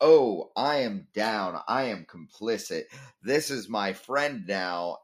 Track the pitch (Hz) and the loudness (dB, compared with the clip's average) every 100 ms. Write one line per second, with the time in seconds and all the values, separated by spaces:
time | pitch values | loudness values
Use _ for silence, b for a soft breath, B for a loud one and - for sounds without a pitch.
0 | 151 160 127 92 - - 135 147 120 98 | 8 8 8 0 -6 -2 0 0 -2 -4
1 | - 104 110 107 92 85 - 123 131 95 | -8 -4 -2 -2 -4 -6 -4 -2 -2 -6
2 | 80 90 80 - 110 110 - 82 - B | -12 -20 -20 -10 -4 -4 -4 -8 -8 B
3 | B _ 98 143 156 135 98 110 98 95 | B _ 0 0 0 -6 -4 -4 -2 -6
4 | - 135 147 127 90 98 90 87 87 - | -4 -2 -2 -4 -6 -4 -2 -4 -6 -8